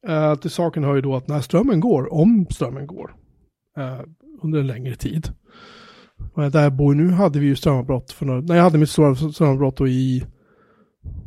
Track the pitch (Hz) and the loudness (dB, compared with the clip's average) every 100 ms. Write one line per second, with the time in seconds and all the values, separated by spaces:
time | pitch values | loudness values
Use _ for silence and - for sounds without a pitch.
0 | 226 160 156 151 165 - 170 160 143 143 | -4 0 0 0 -4 -4 -4 -2 0 0
1 | 139 131 131 147 127 170 254 180 233 185 | 0 -4 -4 -6 0 0 2 2 2 0
2 | 156 160 180 233 170 - 123 131 143 185 | 0 2 4 4 0 -4 -6 -8 -14 -14
3 | - - _ _ _ _ _ - 131 127 | -16 -18 _ _ _ _ _ -12 -10 -12
4 | 156 165 285 302 160 156 135 117 127 117 | -16 _ -20 -10 -4 -2 -2 -6 -10 -8
5 | - 160 - - _ - - - - - | -6 -6 -8 -14 _ -20 -20 -20 -20 -20
6 | _ _ - - 143 151 147 135 143 143 | _ _ -12 -4 0 2 2 2 2 4
7 | 175 180 196 143 143 135 160 135 127 131 | 2 4 2 2 0 0 0 0 -2 -6
8 | - - 143 127 160 170 180 156 151 - | -6 -8 -4 -4 0 4 6 4 2 4
9 | 147 131 156 151 156 135 139 131 135 127 | 2 2 -4 0 0 2 -2 0 -2 0
10 | 131 127 - _ _ _ _ _ _ _ | 0 -2 -6 _ _ _ _ _ _ _
11 | - - | -16 -16